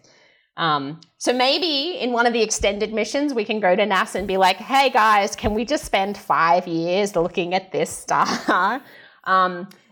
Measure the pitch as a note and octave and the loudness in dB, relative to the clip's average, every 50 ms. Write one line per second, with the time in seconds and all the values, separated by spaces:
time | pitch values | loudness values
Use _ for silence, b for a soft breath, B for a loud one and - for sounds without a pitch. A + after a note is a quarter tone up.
0 | b b b b b b b b b b b - E3+ D#3+ D3+ C#3+ C#3 C#3 D#3+ D#3+ | b b b b b b b b b b b -4 -2 0 0 0 -2 -6 -10 -12
1 | - _ _ _ - - B3 B3+ B3 C4 D4 E4 - E4 D4 C4+ C#4 F4 C4 B3+ | -16 _ _ _ -4 -2 0 2 2 2 2 0 -2 -2 -2 -4 -4 -6 -6 -4
2 | A3+ B3 A#3+ A#3 A#3+ A#3+ A3+ A#3 A3 G#3+ - - A3 G3+ G#3 G#3 G#3+ G#3 A3 G#3+ | -4 -2 0 2 0 2 2 0 0 0 -2 -2 -2 -2 -2 -2 -4 -4 -2 -4
3 | G#3+ A3 - C#4 D4 D4 C4+ A3+ G#3 G#3+ A3 G#3+ G3+ F3+ F3+ G#3 G3+ G#3 G3 F#3 | -4 -2 -2 -2 -2 -2 -2 -4 -4 -4 -4 0 2 2 4 2 2 2 2 0
4 | A3 G#3+ - G3 F3+ E3+ F#3 F#3+ F#3 F#3 G3 - A3 - C4 C4+ C#4 C4 C4 A#3 | 0 -2 -4 -6 -4 -2 0 2 4 2 2 0 -4 0 2 2 2 4 4 4
5 | G#3+ A3 G#3+ G3+ G3 A3 - - - G#3+ G#3 A3 A#3+ - D4 D4 - - - G3+ | 4 6 4 4 2 0 -4 -4 -4 -2 -2 -2 -2 -2 -4 -4 -2 -2 0 0
6 | G3 G3+ G3+ G3+ - - D3 D3 E3 E3+ F3 F3+ F3+ F3+ E3 E3 E3 E3+ F3 G3 | 0 -2 -4 -8 -2 0 2 2 6 6 4 4 2 0 -4 -2 -2 0 0 0
7 | G#3 G3 G3+ F3 E3 E3+ - G3 F3 F3 F#3 F#3+ F#3 - - - D3+ - - - | 0 0 0 0 0 0 -2 -4 -4 -2 -2 -4 -4 -2 -4 -4 -2 -4 -6 -12
8 | - - D#3 C#3+ - - G3 A#3 - - A3 F#3 F3+ G3+ A#3+ C#4 B B B B | -4 -2 0 2 2 0 0 -4 -2 0 0 2 2 0 -2 -4 B B B B
9 | B B B B B - F#3+ F#3+ F#3 F3+ F3+ F3 F#3+ G3 B B B B | B B B B B 0 2 2 2 2 0 -6 -10 -12 B B B B